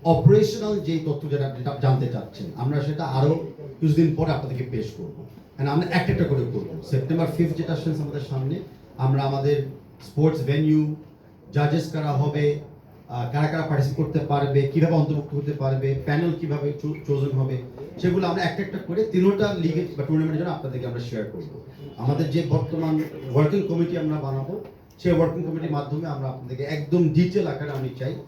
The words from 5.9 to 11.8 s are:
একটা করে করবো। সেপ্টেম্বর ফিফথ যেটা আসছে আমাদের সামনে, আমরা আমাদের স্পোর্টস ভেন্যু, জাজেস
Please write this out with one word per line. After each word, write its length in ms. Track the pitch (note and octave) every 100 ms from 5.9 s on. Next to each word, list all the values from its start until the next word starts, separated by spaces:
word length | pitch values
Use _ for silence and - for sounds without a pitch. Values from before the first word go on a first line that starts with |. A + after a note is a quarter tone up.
| F3 -
একটা 120 | F3+
করে 200 | D#3 B2+ A#2+
করবো। 300 | G3+ - D#3+ -
সেপ্টেম্বর 360 | C3+ - E3 D#3+ -
ফিফথ 200 | D#3+ D#3+
যেটা 160 | E3
আসছে 180 | D#3 E3 C#3+
আমাদের 180 | C#3+ D3
সামনে, 400 | C3 C3+ C3+ F3+ - - - -
আমরা 240 | C3 C3+
আমাদের 400 | C3+ C#3 C#3 C#3+ - - - - -
স্পোর্টস 340 | - D#3 D#3
ভেন্যু, 540 | C3 D3 D#3 D#3 D3+ D3+ - - - - -
জাজেস 380 | D3 D3 E3